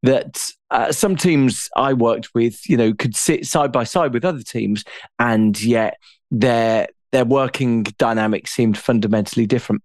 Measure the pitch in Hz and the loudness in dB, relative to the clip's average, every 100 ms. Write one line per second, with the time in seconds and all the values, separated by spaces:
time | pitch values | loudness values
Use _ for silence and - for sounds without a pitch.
0 | 123 135 - - - - _ 120 113 147 | 2 2 -2 -10 -10 -12 _ -2 -2 0
1 | 208 185 180 156 131 107 - - 135 131 | 0 2 2 4 2 0 -6 -2 0 2
2 | 117 113 - 120 117 107 - 131 113 107 | 2 0 -2 -2 -2 -2 -2 2 2 0
3 | 120 104 - 156 143 160 143 127 113 185 | -4 -2 0 -2 0 0 0 0 -2 0
4 | 156 120 170 156 110 120 104 104 - - | 0 0 -4 -6 -8 -4 -2 -4 -6 -20
5 | - _ 120 110 110 101 110 117 110 - | -20 _ 0 4 2 2 2 2 0 -4
6 | _ _ _ 123 127 117 113 113 - _ | _ _ _ 0 2 2 0 0 -2 _
7 | _ 131 120 135 131 - 127 117 104 - | _ 0 2 2 0 -2 0 0 -2 -2
8 | 123 113 107 104 - - 117 104 - 120 | -2 0 0 -2 -6 0 0 0 0 0
9 | 104 107 101 - 110 123 - 104 | 2 0 0 -2 0 0 -2 -6